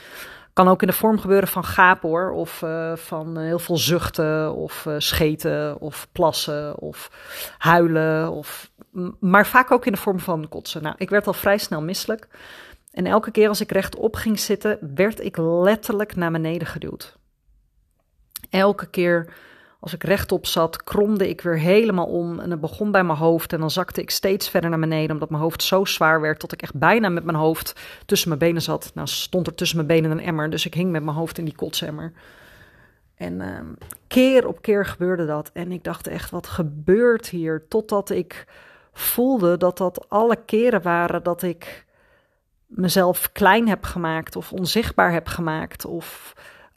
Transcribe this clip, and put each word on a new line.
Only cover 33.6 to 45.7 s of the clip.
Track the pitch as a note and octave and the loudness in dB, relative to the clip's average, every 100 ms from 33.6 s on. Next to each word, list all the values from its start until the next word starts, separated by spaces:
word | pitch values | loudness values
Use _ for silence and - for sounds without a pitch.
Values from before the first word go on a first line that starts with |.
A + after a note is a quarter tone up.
| - - - - _ | -14 -18 -18 -18 _
keer | B3+ C4 C4 - | 4 6 4 2
op | - | -6
keer | - G3+ F#3 | 0 0 0
gebeurde | - F3 F3 D#3 | -2 -2 0 -2
dat | D3+ D#3 | -4 -6
en | - F3 | -10 -10
ik | F3+ | -8
dacht | - E3+ E3+ | -8 -8 -8
echt, | E3 - | -10 -8
"Wat | F3 - | -12 -10
gebeurt | - D#3 D3+ D3+ G#3 A#3+ A3+ - | -4 -4 -4 2 4 6 2 -2
hier?" | F3 D#3+ D#3 - | -6 -4 -6 -2
Totdat | A3 G#3+ G3+ G3 | -4 0 -4 -2
ik | F3+ E3+ - - - - - _ - | -4 -4 -10 -20 -20 -20 -20 _ -8
voelde | - - B3+ B3+ F3 F3 | -4 2 2 4 4 4
dat | F3+ F3+ | 2 0
dat | F#3 - - | -4 -4 -2
alle | G3+ A#3 A3+ - | 2 2 2 0
keren | A3 A#3+ G#3 | 2 4 2
waren | F3 E3+ F3 E3+ | 0 0 0 0
dat | F3 E3+ | -2 -2
ik | F3+ E3+ - - _ _ _ _ _ _ _ _ _ | -4 -6 -12 -20 _ _ _ _ _ _ _ _ _
mezelf | - F3+ F#3+ F3+ F3 - | -2 0 4 2 2 -4
klein | - F#3+ G#3+ A3+ | 2 6 6 4
heb | F3+ | 0
gemaakt | - F3+ E3 D#3+ D#3+ F#3 | -2 -6 -4 -4 -6 -12
of | - | -10
onzichtbaar | F#3+ F3+ G#3+ A#3 - F3+ | -6 -2 -2 -2 4 4
heb | E3+ E3 | 4 -4
gemaakt, | - E3 D#3+ E3+ | -6 -4 -4 -6